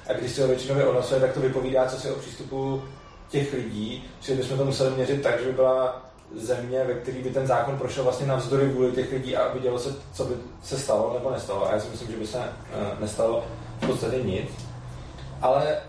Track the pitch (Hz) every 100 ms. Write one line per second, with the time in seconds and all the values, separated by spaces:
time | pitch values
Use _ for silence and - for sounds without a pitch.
0 | - 123 120 - 131 127 - 139 135 123
1 | - 135 131 143 131 131 127 131 127 127
2 | - - - - 139 135 135 135 135 -
3 | - - - 147 139 131 110 104 110 131
4 | - - - 127 127 135 139 127 131 131
5 | 127 139 135 120 127 131 131 131 127 127
6 | - - - 110 113 - 120 131 127 120
7 | - 127 127 135 127 120 143 135 123 -
8 | 127 - 139 127 - 135 135 123 127 120
9 | 123 131 127 127 - 127 127 120 139 135
10 | - - 123 123 - - - 139 - -
11 | - 127 135 - - - - 107 110 -
12 | 117 110 107 123 113 - - 107 104 -
13 | 107 - 113 113 - - - - - -
14 | 117 127 127 95 - - - - - -
15 | - - - - - 139 - -